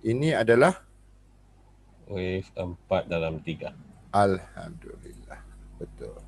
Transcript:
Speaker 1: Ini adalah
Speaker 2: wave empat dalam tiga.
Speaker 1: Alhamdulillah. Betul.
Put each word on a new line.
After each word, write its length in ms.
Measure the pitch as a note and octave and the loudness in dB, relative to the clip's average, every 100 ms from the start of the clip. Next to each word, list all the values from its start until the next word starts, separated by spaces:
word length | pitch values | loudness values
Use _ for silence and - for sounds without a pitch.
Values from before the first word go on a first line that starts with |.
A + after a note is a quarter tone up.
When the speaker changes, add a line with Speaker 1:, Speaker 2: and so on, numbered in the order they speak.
| A2 | 0
Speaker 1:
Ini 320 | A#2+ D#3 B2+ | 2 2 2
adalah 480 | A2 A#2 D#3 F#3 - - - - - - - - - - - - - | 6 8 8 4 -10 -20 -20 -20 -20 -20 -20 -20 -20 -20 -20 -20 -10
Speaker 2:
wave 400 | G2+ F#2 F#2 F#2 | -4 -2 -2 -4
empat 560 | - F2+ F2 - F#2+ F#2 | -8 -8 -8 0 0 2
dalam 320 | E2+ D#2+ D#2+ | -2 -2 -4
tiga. 320 | D2 D#2+ - - - - - | -6 -8 -8 -12 -20 -20 -2
Speaker 1:
Alhamdulillah. 1300 | G2+ G2+ F#2 - - - - - - - - - - - - - - | 2 2 2 -6 -16 -16 -16 -16 -18 -18 -18 -18 -18 -18 -20 -20 -16
Betul. 400 | - - A1 - | -16 -14 -16 -16